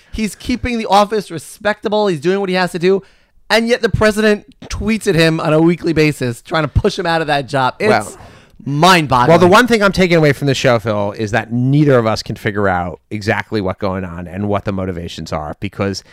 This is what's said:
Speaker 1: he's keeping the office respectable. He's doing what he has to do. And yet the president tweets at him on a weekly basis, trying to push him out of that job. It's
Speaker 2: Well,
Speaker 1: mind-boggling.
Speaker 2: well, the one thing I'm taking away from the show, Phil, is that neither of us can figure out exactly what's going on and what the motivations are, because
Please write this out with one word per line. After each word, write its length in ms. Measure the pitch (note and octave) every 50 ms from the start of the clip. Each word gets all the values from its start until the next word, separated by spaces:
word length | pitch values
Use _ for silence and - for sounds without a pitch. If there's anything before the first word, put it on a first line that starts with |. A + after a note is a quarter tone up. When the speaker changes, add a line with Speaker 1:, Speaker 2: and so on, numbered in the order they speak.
| _ _ -
Speaker 1:
he's 220 | - A3 G3+ -
keeping 440 | - - - B3 A#3+ - B3+ A#3+ A3+
the 80 | A3
office 440 | - F#3 G3+ G#3 G3 A3 G#3+ F#3 -
respectable. 800 | E3+ D#3 - - - - - G#3 G#3 - - A3+ G3+ G#3+ G#3 G3+
He's 100 | F3+ D3+
doing 220 | C3 E3+ F#3 G3+
what 80 | G3+ F#3
he 80 | F3+
has 160 | F#3 F#3 F3 -
to 60 | F3+
do. 220 | D#3 F#3 G3 G3 - _ _ _ _ _ _ _ _ -
And 180 | G3+ A3+ A#3 A#3
yet 140 | A#3+ - G#3+
the 80 | A3
president 680 | - A3 G#3+ G#3+ G#3 G#3 G#3+ G#3+ G#3 G#3 - _ - _ -
tweets 440 | - - - G3+ G#3 A3+ G#3+ -
at 80 | G#3 F3+
him 240 | D#3 E3 D#3+ D#3+ E3
on 140 | - D#3+ D3+
a 80 | D#3
weekly 320 | E3 E3+ F3 D#3 - E3 D#3+
basis, 500 | D#3 D#3 D3+ C#3+ - C3 B2 A2+ - -
trying 200 | - - D#3+ D#3
to 60 | C#3+
push 300 | - - - G#3+ - -
him 80 | F#3
out 140 | E3+ E3 E3
of 80 | E3 D3
that 180 | D3 C#3+ C#3+
job. 300 | G#2+ C#3+ C3+ C3 B2+ - -
It's 120 | - G#3+
Speaker 2:
Well, 360 | G#3+ G#2+ G#2+ F#2 - - - - - - - _ _ - -
Speaker 1:
mind-boggling. 640 | C3 C#3 D3 D#3+ F3+ F#3+ F3 D#3 B2+ C3 B2 B2 C#3
Speaker 2:
well, 100 | E3 E3+
the 80 | F3
one 220 | F3 F#3+ G#3+ B3 A3+
thing 120 | A#3+ A3 G3+
I'm 100 | G3 F#3
taking 240 | - F#3+ F3 E3+
away 160 | E3 D#3 D3 C3+
from 140 | - D3
the 80 | C#3+ C3
show, 260 | - - C3+ A#2+ A#2
Phil, 320 | - A2+ G#2 G#2 G2+ G2+ G2+
is 180 | - A2+ G#2
that 220 | G#2 A2+ A2 A2 A#2
neither 440 | B2 B2 C3 C#3 D3 D3+ C#3+ C3+
of 100 | B2 A2+
us 160 | A2 G#2+ G2+ -
can 120 | - A#2
figure 320 | - - A#2 G2+ G#2 G#2
out 340 | G2 F2+ F2+ F2 F2+ D#2 - _ -
exactly 500 | G#2+ G#2+ G2 G#2 G#2+ G2+ G#2 - - A2
what's 200 | G2 F#2 F#2 -
going 240 | - G2 F#2 F#2+ F#2
on 220 | F2+ E2+ E2+ F2+
and 220 | E2+ E2 F#2+ G#2 G#2
what 160 | G2+ G2 -
the 80 | - G2
motivations 600 | F#2+ F#2+ F#2 F2+ E2 E2+ E2 - - D#2+ - -
are, 220 | D#2 D2+ D2+ D2+ -
because 420 | - G2 - - G2+ G2 F#2+ - - _